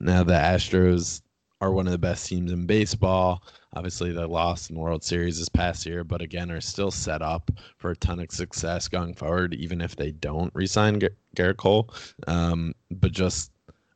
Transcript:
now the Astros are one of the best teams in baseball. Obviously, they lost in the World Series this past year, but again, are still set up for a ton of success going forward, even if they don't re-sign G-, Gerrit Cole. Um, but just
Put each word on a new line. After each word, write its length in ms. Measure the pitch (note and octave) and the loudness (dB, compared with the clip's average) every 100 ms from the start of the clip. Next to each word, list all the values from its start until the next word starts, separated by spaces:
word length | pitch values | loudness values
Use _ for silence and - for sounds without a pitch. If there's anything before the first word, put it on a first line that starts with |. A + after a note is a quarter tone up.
now 200 | - F2+ | 2 4
the 120 | E2+ | 6
Astros 880 | E2+ E2 F2+ - F#2 F#2 F2 E2 - _ _ _ - | 6 6 2 4 4 6 4 0 -8 _ _ _ -4
are 100 | F#2+ | 0
one 160 | F#2+ F#2 | 2 2
of 60 | |
the 40 | F2 | 0
best 300 | F2 F2 - | 0 -2 -4
teams 240 | F2+ F2 | -4 -2
in 140 | F2 F2 | -2 2
baseball. 760 | G#2+ G#2 A2 F#2+ F#2 F2+ F2 - - _ | 2 2 0 2 4 2 0 -6 -20 _
Obviously, 380 | - F2+ - F2 | -10 -8 -4 -4
they 140 | E2+ E2 | -4 -2
lost 440 | E2+ E2+ E2+ - | 0 0 -2 -6
in 60 | E2 | -6
the 60 | |
World 240 | E2 D#2+ - | -4 -4 -2
Series 340 | F2 F2 E2 | 0 0 -2
this 80 | E2+ | 0
past 380 | - F2+ D#2 E2 | 0 0 -2 -6
year, 180 | F2 | -6
but 180 | E2 F2 | -6 -6
again, 300 | E2 F2 F2 | -6 -8 -6
are 80 | E2 | -6
still 320 | - - G2 | -6 -2 -2
set 300 | - - D#2 | -2 -4 -2
up 280 | D#2+ E2 - - - _ | -2 -4 -4 -6 -8 _
for 140 | F2 | -6
a 40 | E2+ | -2
ton 240 | - E2+ | -2 -2
of 100 | E2+ | -6
success 580 | - F2 - E2+ F2 - | -8 -8 -6 -4 -4 -2
going 240 | F2+ E2+ | -4 -4
forward, 400 | - D2+ F2 F2+ | -6 -2 0 0
even 260 | C#2 E2 F2 | -4 -6 -4
if 160 | E2+ - | -4 -4
they 160 | C#2+ | -6
don't 420 | D#2 D2 D2+ F2 | -6 -6 -4 -4
re-sign 460 | - F#2 G#2+ G#2+ G#2 | -2 0 4 4 4
G-, 80 | F#2+ - _ - | 0 -2 _ 0
Gerrit 180 | F2+ - | 2 2
Cole. 340 | F#2+ G#2 A2 - - - - | 4 4 2 -6 -18 -10 -2
Um, 480 | E2+ E2+ E2 E2 - - | 2 2 0 -2 -6 -10
but 220 | F#2 F2 | 0 0
just 380 | E2 F#2 - - _ _ - _ | 2 0 0 -8 _ _ -20 _